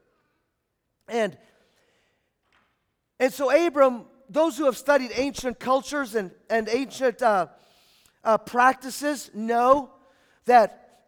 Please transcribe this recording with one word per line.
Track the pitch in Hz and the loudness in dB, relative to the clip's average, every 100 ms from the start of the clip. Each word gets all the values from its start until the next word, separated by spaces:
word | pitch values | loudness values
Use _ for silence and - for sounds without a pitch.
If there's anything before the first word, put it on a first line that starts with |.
| _ _ _ _ _ _ _ _ _ _ - | _ _ _ _ _ _ _ _ _ _ -8
And, | 233 208 135 _ _ _ _ _ _ _ _ _ _ _ _ _ _ _ _ _ - | -4 -4 -6 _ _ _ _ _ _ _ _ _ _ _ _ _ _ _ _ _ -4
and | 262 | -4
so | - 262 | -2 0
Abram, | 294 339 277 269 240 - _ - | 2 2 2 2 0 -12 _ -6
those | 233 330 240 | -2 0 0
who | |
have | 285 226 | -2 -2
studied | - 285 254 | 0 0 0
ancient | 208 277 - 254 - | -4 -6 -6 -8 -6
cultures | 240 269 - 285 247 220 | -2 -2 -2 -8 -6 -6
and, | 185 - - | -8 -12 -4
and | 226 214 | -4 -2
ancient, | 247 240 - 262 - | -4 -4 -4 -4 0
uh, | 240 196 160 _ _ _ _ _ _ _ | 0 0 -2 _ _ _ _ _ _ _
uh, | 226 214 | 0 0
practices | - 247 254 254 269 - 294 277 - | 0 2 2 2 -6 -6 -6 -6 -10
know | 208 226 233 247 285 254 _ _ _ _ _ - | -10 -4 2 4 4 0 _ _ _ _ _ 4
that | 247 196 - _ _ | 6 4 -2 _ _